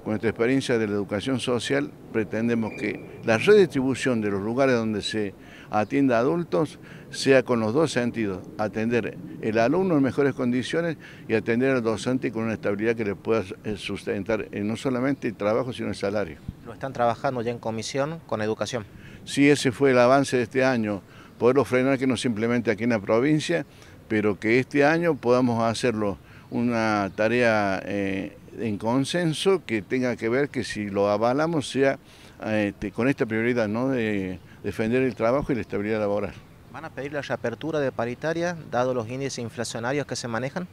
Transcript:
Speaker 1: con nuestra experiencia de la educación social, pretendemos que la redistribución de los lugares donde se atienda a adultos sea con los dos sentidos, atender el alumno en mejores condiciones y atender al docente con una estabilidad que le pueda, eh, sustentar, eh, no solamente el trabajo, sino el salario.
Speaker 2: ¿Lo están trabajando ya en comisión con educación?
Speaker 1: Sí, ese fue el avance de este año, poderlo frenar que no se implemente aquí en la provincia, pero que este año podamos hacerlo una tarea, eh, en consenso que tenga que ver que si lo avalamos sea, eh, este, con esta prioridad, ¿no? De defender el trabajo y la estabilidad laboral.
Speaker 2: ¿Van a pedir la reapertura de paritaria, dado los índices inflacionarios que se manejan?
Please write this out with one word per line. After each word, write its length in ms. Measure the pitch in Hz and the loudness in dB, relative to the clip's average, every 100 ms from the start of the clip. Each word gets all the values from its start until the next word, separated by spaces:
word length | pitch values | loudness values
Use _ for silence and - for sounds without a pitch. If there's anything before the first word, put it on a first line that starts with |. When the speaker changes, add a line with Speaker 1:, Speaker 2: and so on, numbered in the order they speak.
Speaker 1:
con 80 | - | -4
nuestra 200 | 107 113 | -2 0
experiencia 480 | 98 117 135 127 117 | 0 2 2 2 0
de 80 | 110 | 2
la 60 | |
educación 460 | 104 95 104 113 131 | -2 -2 -4 -2 -4
social, 520 | 131 120 - 139 147 - - | 0 -2 0 -2 -2 -10 -4
pretendemos 600 | 113 107 107 117 117 110 | -2 -2 0 0 0 -2
que 460 | - 104 - - - - | -4 -6 -6 -12 -8 0
la 120 | 113 | 2
redistribución 840 | 131 208 175 143 131 120 139 117 | 8 8 8 4 0 0 0 0
de 100 | 104 | 0
los 100 | 98 | -2
lugares 340 | 101 120 135 120 | -2 2 4 4
donde 280 | 110 104 | 2 -2
se 320 | 92 110 104 - - - - | -2 -4 -4 -6 -20 -20 -4
atienda 480 | 107 107 139 139 113 | -2 0 2 4 4
a 40 | |
adultos 580 | 127 170 170 180 151 - - - - | 2 0 0 0 -2 -4 -18 -20 -16
sea 320 | - - 135 | -4 6 6
con 160 | 123 120 | 6 0
los 140 | 110 | 2
dos 180 | 123 160 | 2 2
sentidos, 480 | 127 120 110 104 92 - - | 0 -2 -2 -2 -4 -10 -4
atender 600 | 107 107 110 117 95 - - - | -4 -2 0 0 -2 -8 -14 -6
el 180 | 113 110 | -2 2
alumno 380 | 117 165 190 156 | 4 2 2 2
en 40 | |
mejores 320 | 131 110 139 | 2 2 0
condiciones 640 | 127 127 123 120 165 170 156 - - - | 2 -2 0 -2 -2 -2 -6 -12 -18 -2
y 80 | 110 | 0
atender 400 | 113 117 135 131 | 2 2 2 2
al 80 | |
docente 480 | 113 110 - 127 135 | 2 0 0 -2 -2
con 120 | 110 | -2
una 100 | 113 | -4
estabilidad 420 | 104 107 101 110 117 | -2 -2 0 0 0
que 100 | 104 | -2
le 80 | |
pueda, 300 | 92 110 110 92 - | -4 0 0 0 -8
eh, 120 | - 101 | -8 -8
sustentar, 680 | - 98 - 104 95 110 - | -6 -8 -4 -4 -2 -2 -2
eh, 100 | 107 | -4
no 160 | 104 110 | -4 -2
solamente 500 | 143 123 131 139 131 | -2 -2 -2 -2 -4
el 80 | 95 | -2
trabajo, 380 | 101 113 127 | 0 0 -2
sino 160 | 113 113 | -6 -6
el 60 | 95 | -4
salario. 420 | 104 104 92 - - - - | -2 -2 -4 -8 -14 -14 -16
Speaker 2:
¿Lo 80 | |
están 180 | - 135 | -10 -10
trabajando 520 | 127 120 113 143 127 | 0 0 0 -2 -2
ya 80 | 113 | -4
en 80 | 120 | -4
comisión 600 | 113 110 107 135 143 165 - | -6 -6 -4 -4 -4 -6 -6
con 160 | 107 | -4
educación? 440 | 107 110 104 123 104 - - - - | -2 -2 -4 -6 -8 -16 -20 -18 -6
Speaker 1:
Sí, 220 | - 143 | 4 6
ese 240 | 143 139 | 6 2
fue 200 | 113 139 | 2 4
el 80 | 120 | 6
avance 380 | 123 135 135 127 | 6 6 4 0
de 60 | |
este 200 | 113 131 131 | 0 2 2
año, 380 | 127 107 101 - - - - | 2 0 -4 -8 -20 -20 2
poderlo 280 | 117 131 147 | 4 4 4
frenar 340 | 127 127 135 | 2 2 2
que 80 | 131 | 2
no 100 | 117 | 0
se 120 | 131 | 0
implemente 420 | 104 117 120 117 | 0 0 2 0
aquí 140 | 104 117 | 0 2
en 60 | |
la 80 | 117 | 0
provincia, 680 | 101 113 127 156 - 170 143 - - - - | 2 2 4 2 0 -4 -4 -16 -20 -20 -2
pero 320 | 110 104 95 | 2 2 0
que 200 | 107 120 | 2 2
este 240 | 123 143 | 2 2
año 320 | 143 165 170 139 | 4 4 0 0
podamos 480 | 117 123 127 117 | 2 4 4 2
hacerlo 540 | 113 110 127 107 104 92 - - - | 0 0 -2 0 -2 -4 -12 -20 -8
una 600 | 123 120 117 110 104 98 82 | -2 0 0 2 0 0 0
tarea, 680 | 107 120 117 107 101 95 - | 2 4 4 4 2 -2 -4
eh, 500 | 101 98 98 87 - - - | -4 -2 -4 -6 -12 -18 -8
en 180 | 113 101 | -6 -4
consenso 880 | 107 127 135 175 175 151 196 190 135 | -2 0 0 -2 -2 0 0 0 0
que 160 | 110 | -4
tenga 320 | 90 131 127 113 | -2 -2 0 -2
que 120 | 113 | 0
ver 220 | 123 143 | 0 0
que 140 | 131 | -4
si 260 | 104 107 104 | -6 -6 -4
lo 200 | 101 101 | 0 2
avalamos 600 | 104 117 131 160 170 - | 4 2 2 0 -2 -2
sea, 300 | 135 135 135 - - - - | 0 0 0 -10 -20 -20 -10
eh, 260 | 104 107 104 | -2 0 0
este, 220 | 98 104 | -2 -8
con 160 | - 120 | -2 0
esta 180 | 135 123 | 0 -2
prioridad, 420 | 110 117 120 107 | 0 0 0 0
¿no? 220 | 110 131 | -2 -2
De 500 | 131 110 104 95 92 - - | -2 -2 -2 -4 -8 -14 -10
defender 400 | 104 101 110 127 | -10 -4 0 2
el 120 | 131 113 | 0 0
trabajo 360 | 113 135 143 | 0 0 0
y 40 | 127 | -4
la 60 | |
estabilidad 380 | 107 104 104 110 | -2 -4 -2 -2
laboral. 340 | 104 104 98 - - - - | 0 -2 -4 -8 -20 -20 -18
Speaker 2:
¿Van 100 | 127 156 | -16 -14
a 40 | |
pedir 240 | - 139 | -10 -8
la 80 | 143 | -8
reapertura 580 | 135 123 120 113 147 156 | -6 -4 -4 -4 -4 -2
de 120 | 135 | -2
paritaria, 680 | - 117 123 151 165 170 170 - | -2 -6 -4 -4 -2 -4 -6 -4
dado 220 | 120 127 | -2 0
los 140 | 127 110 | -2 -4
índices 320 | 131 139 127 | -6 -6 -6
inflacionarios 640 | 117 120 113 120 117 143 131 | -8 -6 -8 -4 -4 -4 -4
que 80 | 123 | -6
se 120 | 123 | -4
manejan? 400 | 113 127 185 180 | -4 -4 -8 -10